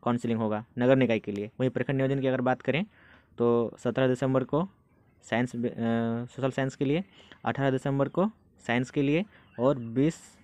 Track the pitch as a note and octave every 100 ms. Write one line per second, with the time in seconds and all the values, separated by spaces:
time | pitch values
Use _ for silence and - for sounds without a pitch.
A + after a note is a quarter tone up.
0 | - A#2+ A#2 A2+ A2 G#2+ A2 - B2 C3+
1 | B2 A2+ - G2+ G#2 _ B2+ - - C3+
2 | C3+ C#3 C3 B2+ B2+ B2+ - C3 G#3 _
3 | - - _ - A#2+ A#2 A2+ - B2 A2+
4 | C3 B2+ C3+ C3 B2+ D3 F#3 _ _ _
5 | _ _ - A2+ B2 A#2+ A#2 G2+ A#2 A#2
6 | A#2 A#2 A#2+ - C3 B2+ C3+ - C3+ D3+
7 | F#3+ - - - - A#2 C#3 C3 C#3+ C#3
8 | C3+ - G3+ - _ _ - A#2+ C3 -
9 | C#3 D3+ G#3 - - - B2 C#3 A#2 A#2
10 | D3 - - -